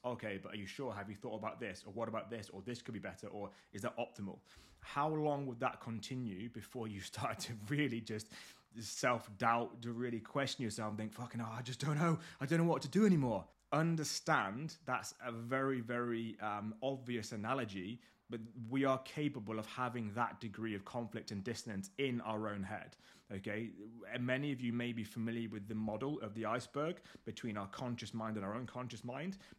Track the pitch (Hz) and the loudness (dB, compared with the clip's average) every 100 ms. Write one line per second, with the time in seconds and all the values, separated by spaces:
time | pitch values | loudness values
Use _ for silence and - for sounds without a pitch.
0 | 123 117 107 98 101 107 95 - 131 95 | -4 -2 -2 -4 -4 -6 -6 -6 -4 -4
1 | 101 104 123 107 107 - 107 92 - 107 | -6 -6 -6 -4 -4 -4 -6 -6 -8 -4
2 | 113 110 101 113 104 95 98 120 - 107 | -2 -2 -4 -6 -8 -8 -6 -6 -6 -6
3 | 95 87 104 104 98 - - 101 117 - | -6 -8 -8 -8 -8 -10 -14 -4 -2 -2
4 | 120 - 95 - - - - - - 143 | -4 -4 -6 -8 -14 -20 -20 -16 -4 2
5 | 156 156 151 143 135 117 127 - 117 113 | 2 4 4 2 0 0 0 0 -4 -4
6 | - 127 117 92 117 113 - 123 110 98 | -4 -2 -2 -4 -6 -8 -8 -4 -4 -4
7 | - - 120 101 - 110 107 147 135 117 | -6 -2 -2 -2 -4 -6 0 4 4 2
8 | 107 107 - - - - _ 113 107 - | -2 -6 -6 -14 -16 -20 _ -10 -8 2
9 | 127 117 107 98 117 120 107 120 117 117 | 4 4 0 2 6 6 4 -2 -4 -2
10 | 123 113 - 143 135 - 113 113 107 107 | 0 -2 -2 0 0 0 -2 0 -2 -2
11 | 110 113 123 117 110 113 127 123 156 147 | -4 -4 -6 -4 -4 -4 -6 -2 2 6
12 | 170 160 - - 135 165 170 139 139 196 | 6 4 0 -4 4 6 6 4 4 8
13 | 214 165 127 98 - - _ 147 165 160 | 10 10 6 2 -2 -14 _ 4 6 4
14 | 147 - 165 143 98 117 160 - - 123 | 2 0 4 6 4 0 -4 -4 0 0
15 | - - 123 113 117 131 135 127 113 120 | 0 -8 -6 -4 0 2 4 2 0 0
16 | 120 113 113 - 107 104 107 110 131 131 | 2 0 -2 -4 -2 -2 -2 -2 -2 -2
17 | 120 117 101 110 110 135 107 98 95 120 | -2 -2 -2 -2 0 0 0 -2 -4 -6
18 | - _ - 117 113 123 113 135 135 131 | -12 _ -8 -8 -6 -8 0 4 6 4
19 | - 156 147 131 104 110 107 127 123 120 | 0 0 0 0 -2 -2 -2 -2 0 0
20 | 107 117 113 - 113 104 113 101 - 123 | 0 2 0 0 -8 -4 -2 -2 -4 -4
21 | 110 120 - 101 113 113 117 98 95 - | -4 -6 -4 -4 -2 -4 -4 -4 -4 0
22 | 135 120 110 107 107 101 95 104 - - | 2 2 0 0 0 -2 -4 -6 -8 -16
23 | - - - 95 107 107 117 95 107 117 | -20 -20 -10 -6 -2 -2 -2 -6 -12 -12
24 | 98 127 127 131 147 127 120 120 120 117 | -6 -2 2 2 2 0 2 2 0 -2
25 | 98 120 113 117 113 107 101 107 107 110 | -4 -2 -2 0 -2 -4 -4 -2 0 0
26 | 135 151 107 110 107 123 - 143 160 185 | 0 -2 -4 -2 0 0 0 0 0 -2
27 | - - 113 101 117 104 98 - 127 117 | -10 -10 -8 -4 -2 -2 -4 -4 -2 -2
28 | 110 113 110 107 98 117 123 123 127 110 | -4 -2 -2 0 0 -2 -4 -6 -6 -6
29 | 120 135 185 196 - | -6 -4 -4 -6 -12